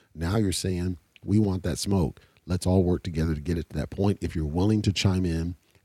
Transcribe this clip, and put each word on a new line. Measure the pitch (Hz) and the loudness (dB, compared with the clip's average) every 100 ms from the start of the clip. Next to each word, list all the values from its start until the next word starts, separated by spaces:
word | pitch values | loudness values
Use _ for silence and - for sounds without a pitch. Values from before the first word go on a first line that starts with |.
| _ | _
Now | 78 82 110 | -6 -2 0
you're | 101 | 0
saying, | 85 95 90 90 87 _ _ | 0 -2 -2 -2 -6 _ _
"We | 87 101 | 0 2
want | 104 90 | 2 0
that | 87 - | -4 -4
smoke. | - 98 80 - - _ - | 0 0 0 -2 -18 _ -4
Let's | 90 - | -2 2
all | 92 | 4
work | 87 90 | 4 0
together | - 78 82 76 | -2 -2 0 -2
to | |
get | 73 85 | -2 -4
it | 76 | -4
to | - | -6
that | - | -4
point | - 98 98 | -2 0 0
if | 82 82 | -4 -4
you're | 78 | -4
willing | 80 98 107 | 0 2 2
to | 107 | 2
chime | 95 101 92 92 | 2 2 2 0
in | 82 85 87 _ _ | -2 -4 -8 _ _